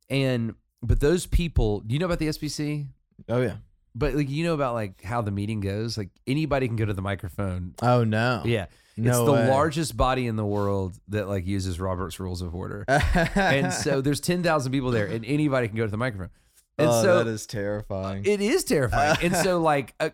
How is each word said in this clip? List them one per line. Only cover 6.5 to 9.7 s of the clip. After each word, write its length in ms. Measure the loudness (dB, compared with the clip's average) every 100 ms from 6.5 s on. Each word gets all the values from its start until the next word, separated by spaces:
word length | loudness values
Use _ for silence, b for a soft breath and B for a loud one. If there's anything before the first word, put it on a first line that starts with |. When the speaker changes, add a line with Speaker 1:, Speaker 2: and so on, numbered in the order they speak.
| 0 0
Speaker 1:
can 80 | 0
go 100 | -2
to 80 |
the 80 | -2
microphone. 720 | -4 -4 -6 -6 -4 -4 -8 -2
Speaker 2:
Oh, 220 | 2 4
no. 380 | 4 2 2 0 0
Speaker 1:
Yeah. 200 | -2 -4 b b b
Speaker 2:
No 120 | 0
Speaker 1:
It's 100 | 4 4
the 60 |
Speaker 2:
way. 160 | 4 4
Speaker 1:
largest 460 | 4 2